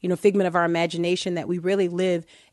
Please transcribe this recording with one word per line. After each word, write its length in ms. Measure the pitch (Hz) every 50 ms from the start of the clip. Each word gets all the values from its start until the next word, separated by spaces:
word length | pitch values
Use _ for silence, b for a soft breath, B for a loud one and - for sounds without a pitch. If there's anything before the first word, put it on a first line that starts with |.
| B
you 80 | 180
know, 60 | 180
figment 320 | - - 202 196 202 185 180
of 60 | 165
our 120 | 175 170
imagination, 680 | 165 170 165 170 165 165 165 170 175 180 180 - 190 175
that 120 | 165 139 -
we 80 | 180
really 320 | 180 165 185 196 196 185 175
live 380 | 175 175 185 185 175 170 165 b b b b b